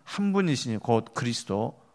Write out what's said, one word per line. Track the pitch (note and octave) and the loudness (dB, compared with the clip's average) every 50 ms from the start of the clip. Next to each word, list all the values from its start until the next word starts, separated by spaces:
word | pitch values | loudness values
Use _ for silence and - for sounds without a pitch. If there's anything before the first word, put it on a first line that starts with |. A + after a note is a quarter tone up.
| _ | _
한 | - - - G3+ G3+ F#3+ | -12 -4 -2 0 2 2
분이시니 | G3 F#3+ E3+ C#3+ B2 - B2+ A2+ G#2 | 2 2 2 2 0 0 -2 -4 -4
곧 | - - A#2 A2 A2 - - | 2 2 2 2 2 0 -4
그리스도, | - B2+ A#2+ A#2 - - - G2 G2+ A2 C3+ - - - - _ | -4 -2 -2 -2 -4 -4 -2 -2 0 0 -2 -4 -10 -20 -20 _